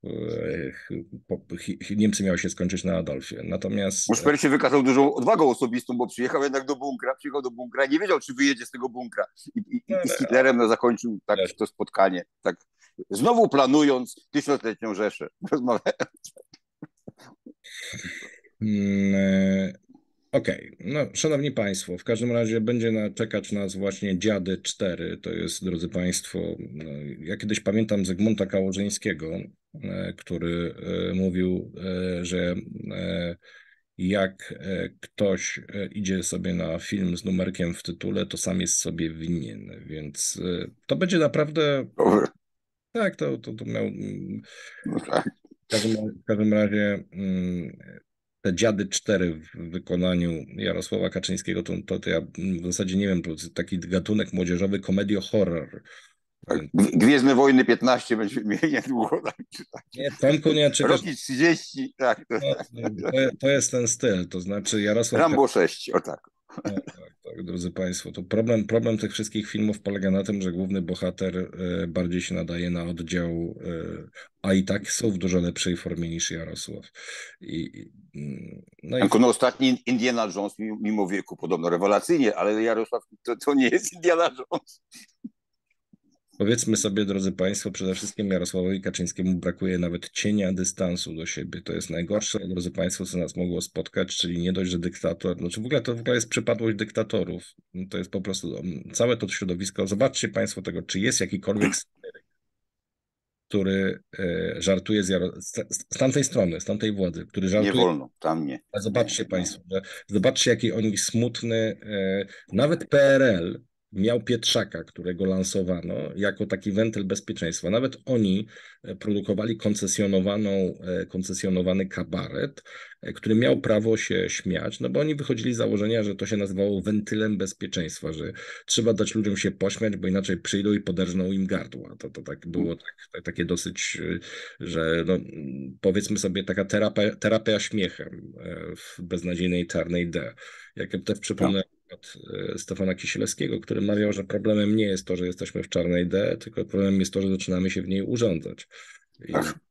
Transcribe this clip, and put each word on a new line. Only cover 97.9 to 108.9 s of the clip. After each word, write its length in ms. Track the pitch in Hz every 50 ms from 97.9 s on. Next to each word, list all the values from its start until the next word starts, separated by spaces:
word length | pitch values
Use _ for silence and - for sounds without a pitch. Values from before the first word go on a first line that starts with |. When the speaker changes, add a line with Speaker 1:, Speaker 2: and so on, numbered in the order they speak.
Speaker 1:
To 80 | 98 95
jest 120 | 95 92
po 100 | - 101
prostu, 360 | 95 98 95 - - 87 64
mm, 340 | - 78 92 82 69 - - -
całe 240 | - 117 120 123
to 120 | 113 - 95
środowisko. 580 | - - 104 92 90 87 98 92 - - 95
Zobaczcie 420 | 95 98 101 127 135 - - - 107
państwo 340 | 101 107 101 98 - - 90
tego, 200 | - 87 85 85
czy 180 | - - 92
jest 200 | 98 120 120 -
jakikolwiek 520 | 117 - - 95 - - 101 104 104 95 98
Speaker 2:
<clears throat> 0 |
Speaker 1:
satyryk, 480 | - - _ _ _ - - - - _ _ _ _ _ _ _ _ _ _ _ _ _ _ _ _ _ _ _ _ _ _ _ _ _ _
który, 500 | - 104 95 95 95 98 95 95 95 - _ _ - -
e, 360 | 98 87 85 87 85 87 80 - 87
żartuje 400 | 92 95 92 92 - 110 107 98
z 60 | 90
Jaro-, 320 | 95 90 90 92 - 80
z, 120 | 92 - -
z, 260 | - - - - - - _ -
z 40 | -
tamtej 260 | 131 135 131 147 135
strony, 360 | - - 127 101 90 82 80
z 40 | -
tamtej 280 | - 104 104 107 110 104
władzy, 340 | 98 95 87 80 85 80
który 200 | - _ 101 92
Speaker 2:
Nie 40 | 92 92
Speaker 1:
żartuje. 200 | 107 107 101 95
Speaker 2:
wolno, 360 | 123 120 90 82 73 65 - _ _
tam 280 | - 78 80 82 78
nie. 140 | 69 65 64 _ _ -
Speaker 1:
Ale 100 | 101 95
zobaczcie 400 | 110